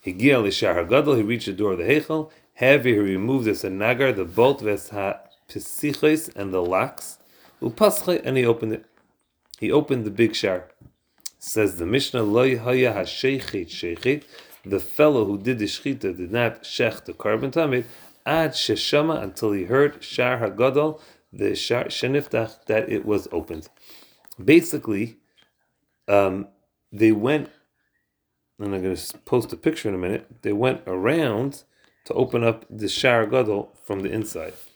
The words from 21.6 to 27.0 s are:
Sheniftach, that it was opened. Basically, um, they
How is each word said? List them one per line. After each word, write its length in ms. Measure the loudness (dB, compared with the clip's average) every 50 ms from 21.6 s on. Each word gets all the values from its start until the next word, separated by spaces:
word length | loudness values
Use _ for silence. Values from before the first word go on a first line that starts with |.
| -2 -2 -2 -2 -2
Sheniftach, 800 | -4 -4 -4 -2 0 0 -2 -2 -2 -2 -2 -2 -4 -8 _ _
that 220 | 0 0 0 2 0
it 160 | -4 -4 0
was 240 | 0 0 0 -2 -4
opened. 360 | -8 -8 -6 -6 -12 -12 -12 -16 _ _ _ -20 -20 -20 -20 _ _ _ _ _ -20 -2
Basically, 760 | 4 6 6 6 6 4 -8 -6 -4 -4 -2 -2 -4 -6 -8 _ _ _ _ _ _ _ _ _ _ _ _ _ _ _ _ _ _ 2
um, 400 | 4 4 4 4 0 -4 -8 -12 _ _ _ _ _ _ _ _
they 220 | 0 4